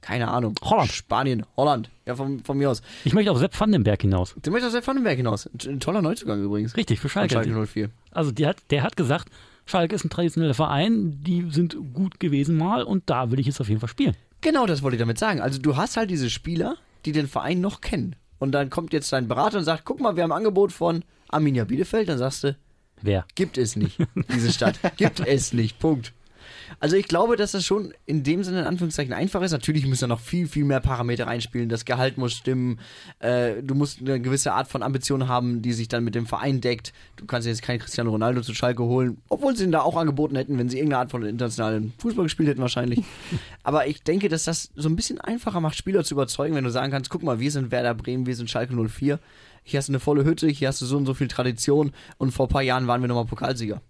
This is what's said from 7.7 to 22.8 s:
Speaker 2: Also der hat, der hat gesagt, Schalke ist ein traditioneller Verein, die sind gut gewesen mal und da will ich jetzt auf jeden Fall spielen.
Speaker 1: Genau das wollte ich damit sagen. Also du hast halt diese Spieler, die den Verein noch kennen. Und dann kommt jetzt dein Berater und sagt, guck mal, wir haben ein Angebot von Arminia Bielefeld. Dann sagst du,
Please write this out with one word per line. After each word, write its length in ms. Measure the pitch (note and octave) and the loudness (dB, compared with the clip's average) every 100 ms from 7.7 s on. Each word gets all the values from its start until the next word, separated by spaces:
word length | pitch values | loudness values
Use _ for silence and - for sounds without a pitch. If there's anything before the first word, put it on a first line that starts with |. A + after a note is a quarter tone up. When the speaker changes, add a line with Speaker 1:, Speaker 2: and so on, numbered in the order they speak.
| - G#2 - _ | -4 -6 -6 _
Speaker 2:
Also 200 | - D#3 | -2 -2
der 180 | A#2 D3 | 2 0
hat, 100 | F#3+ _ | 0 _
der 120 | D3 | 0
hat 160 | C#3+ - | 0 0
gesagt, 320 | C#3 D3+ - - - - | 0 0 -2 -18 -20 -20
Schalke 300 | - F#3+ E3+ | -4 0 2
ist 100 | G#3 | 0
ein 60 | D#3+ | -4
traditioneller 420 | - F3 E3 E3 | 0 0 2 0
Verein, 680 | B2 D3+ C#3 F#3 A3+ F#3 C#3+ D3 | 2 2 2 2 2 0 -4 -2
die 200 | F3 F3 | 0 0
sind 260 | D3+ F3 - D3 | 0 0 0 -10
gut 260 | B2+ F#3+ - | -4 -4 -2
gewesen 380 | F3+ C#3+ C#3 E3 | 0 0 2 2
mal 240 | E3 A#3 | 2 0
und 220 | A#3+ G3 - | 0 -2 0
da 240 | C3 B2+ | -2 0
will 100 | C3 | 0
ich 60 | C3 | 0
jetzt 160 | C#3+ | -2
auf 60 | A2 | -2
jeden 120 | G#2+ | -2
Fall 80 | A2+ | -2
spielen. 260 | - C4+ - _ _ | 0 0 0 _ _
Speaker 1:
Genau 240 | D#4+ D#4 A#3 | 0 2 4
das 160 | D3+ | 2
wollte 140 | C3+ B2 | 0 0
ich 40 | |
damit 180 | A#2 A#2 | 0 0
sagen. 220 | A3 F3 | 0 0
Also 180 | A#2 C3+ | -2 0
du 180 | C#3 C#3 | 0 2
hast 200 | G#3 - | 0 0
halt 140 | A3 | -2
diese 180 | F3 B2 | 0 -2
Spieler, 480 | - D3+ E3 D#3 D#4 _ _ - | -4 -4 -2 -2 -4 _ _ -2
die 60 | |
den 140 | D3+ C#3+ | 0 0
Verein 360 | - - F3+ | -2 -2 0
noch 180 | F#3 G#3 | 0 -4
kennen. 340 | - F#3 F#3 D#3 _ - | -4 -4 -4 -8 _ -6
Und 140 | C3+ | 0
dann 160 | C#3 C#3 | 0 0
kommt 240 | D3+ E3 | -2 -2
jetzt 180 | D3+ C#3 | -2 0
dein 160 | C3+ A#2+ | -2 0
Berater 300 | A#2+ D#3 G#3+ | 2 2 2
und 80 | |
sagt, 220 | D#3 D#3+ - | 0 -2 -4
guck 140 | C4+ | -2
mal, 160 | B3 F3 | 0 2
wir 80 | |
haben 80 | E3+ | 0
ein 60 | D#3+ | 2
Angebot 320 | G#3+ F#3+ G3+ | 2 4 2
von 320 | - E3+ E3 - _ _ | 2 0 0 -4 _ _
Arminia 360 | - D3+ C3 | 2 2 2
Bielefeld. 460 | G#2+ B2+ F3+ A3 G3+ | 0 0 0 0 0
Dann 80 | C#3+ | 0
sagst 260 | B2+ C3 | -2 -2
du, 100 | C#3+ C#3 _ _ | -2 -4 _ _